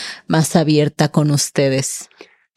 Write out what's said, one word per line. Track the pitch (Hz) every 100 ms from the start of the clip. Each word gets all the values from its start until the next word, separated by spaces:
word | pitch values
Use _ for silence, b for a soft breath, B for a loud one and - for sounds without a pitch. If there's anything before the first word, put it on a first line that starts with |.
| B B B
más | 160 156 175
abierta | 156 151 147 - 151
con | 160 147
ustedes. | 143 - - 139 135 135 - - B B B B